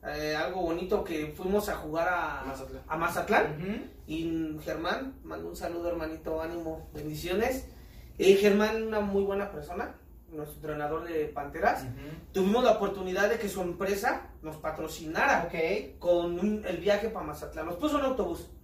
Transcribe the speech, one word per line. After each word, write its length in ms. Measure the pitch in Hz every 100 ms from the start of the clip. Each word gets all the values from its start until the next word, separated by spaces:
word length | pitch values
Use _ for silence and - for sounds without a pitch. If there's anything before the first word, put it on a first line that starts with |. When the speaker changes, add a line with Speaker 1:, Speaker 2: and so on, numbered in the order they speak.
| 147
Speaker 1:
eh, 260 | 151 151 151
algo 260 | 180 185
bonito 420 | 170 170 185 208
que 300 | - 160 147 -
fuimos 320 | 180 202 202
a 80 | 180
jugar 320 | 156 156 170
a 340 | 180 160 - 135
Speaker 2:
Mazatlán. 360 | 131 131 131 -
Speaker 1:
a 80 | 160
Mazatlán. 600 | 170 180 175 214 - 151
Speaker 3:
Ujú. 260 | 185 220 - - -
Speaker 1:
Y 500 | 156 165 165 156 151
Germán, 520 | 165 156 175 233 269 - 160
mando 240 | 156 165
un 60 | 175
saludo, 320 | 175 170 175
hermanito, 520 | 170 160 160 160 160
ánimo, 480 | 160 170 165 156 -
bendiciones. 760 | 151 151 151 170 185 240 262 - - - - - -
Eh, 180 | 185 196
Germán, 460 | 208 202 214 226
una 180 | 220 214
muy 220 | 202 196
buena 280 | 196 196 202
persona, 440 | 151 147 175 - - - - -
nuestro 260 | 160 151 -
entrenador 480 | 156 151 147 160
de 220 | 170 160 147
Panteras. 560 | - 143 - 202 -
Speaker 3:
Ujú. 80 | 123 117 143 156 -
Speaker 1:
Tuvimos 320 | 196 190 233
la 80 | 247
oportunidad 580 | 208 202 190 185 185 214
de 80 | 220
que 120 | 208
su 120 | 196
empresa 680 | 175 170 196 202 233 320 - -
nos 140 | 156 151
patrocinara 880 | 160 151 156 - 160 180 269 - 170
Speaker 3:
Ok. 520 | 170 165 202 - -
Speaker 1:
con 400 | 175 175 170 175
un, 260 | 202 214 -
el 120 | 160
viaje 320 | 185 202 214
pa' 120 | 185
Mazatlán. 440 | 156 147 151 156 160
Nos 80 | -
puso 220 | 302 285
un 80 | 269
autobús. 420 | 262 185 165 - -